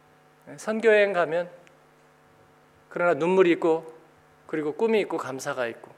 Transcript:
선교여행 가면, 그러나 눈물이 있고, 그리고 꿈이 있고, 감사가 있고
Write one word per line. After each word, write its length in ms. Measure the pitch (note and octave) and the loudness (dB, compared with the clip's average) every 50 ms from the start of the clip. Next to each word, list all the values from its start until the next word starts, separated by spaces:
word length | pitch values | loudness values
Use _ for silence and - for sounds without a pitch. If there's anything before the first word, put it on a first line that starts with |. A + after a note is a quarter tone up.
| _ _ _ _ _ _ _ _ _ - C#3 | _ _ _ _ _ _ _ _ _ -20 -20
선교여행 560 | D3 - G#3+ A3 A3 A3 A3 G#3+ G#3 G3+ G3+ F#3+ | -12 -6 -6 -4 0 4 4 6 6 4 4 2
가면, 380 | F3 E3 D3 D#3+ F3+ F3 F3 - - - - _ _ _ _ _ _ _ _ _ _ _ _ _ _ _ _ _ _ _ _ _ _ _ - | 0 0 0 -2 -4 -4 -6 -10 -20 -20 -20 _ _ _ _ _ _ _ _ _ _ _ _ _ _ _ _ _ _ _ _ _ _ _ -10
그러나 260 | - E3+ F3 F3 E3 | -6 -2 0 0 0
눈물이 360 | C#3 D#3+ F3 F#3 F#3+ F#3 F3 D#3+ | 0 0 2 4 4 6 6 4
있고, 400 | - - E3 D#3+ E3 - - - - - _ _ _ _ _ _ _ _ | 2 2 0 0 0 -4 -10 -20 -20 -20 _ _ _ _ _ _ _ _
그리고 260 | - D#3+ D#3 D3 D3+ C#3+ | -10 -8 -6 -6 -6 -4
꿈이 280 | - A3+ A3 A3+ G#3 | -2 0 2 2 2
있고, 160 | F3 - E3 D#3+ | 0 -2 -4 -6
감사가 480 | - C3 C3+ C3 - C#3+ C#3 B2+ A#2+ | -8 -8 -10 -10 -8 -8 -6 -4 -4
있고 240 | A#2 A2+ - - - - | -6 -6 -10 -16 -20 -20